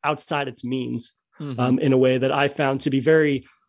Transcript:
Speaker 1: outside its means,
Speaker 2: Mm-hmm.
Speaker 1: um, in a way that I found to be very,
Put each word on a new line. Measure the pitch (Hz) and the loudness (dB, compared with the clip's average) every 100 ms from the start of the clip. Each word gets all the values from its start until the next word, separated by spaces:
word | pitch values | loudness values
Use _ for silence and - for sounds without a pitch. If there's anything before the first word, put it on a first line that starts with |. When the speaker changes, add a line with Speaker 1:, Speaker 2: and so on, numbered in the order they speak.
Speaker 1:
outside | 147 147 - 147 139 | -4 -4 -4 -4 -4
its | 127 | -8
means, | 120 131 123 120 - - _ _ | -6 -4 -4 -4 -6 -10 _ _
Speaker 2:
Mm-hmm. | 147 123 | -10 -2
Speaker 1:
um, | 123 254 | 0 2
in | 143 | 4
a | 131 | 4
way | 127 127 | 4 2
that | 131 | 0
I | 139 143 | 0 -2
found | 143 143 135 | 0 -2 0
to | 147 | 0
be | 135 | 0
very, | 131 160 151 135 - _ | 4 4 4 0 -6 _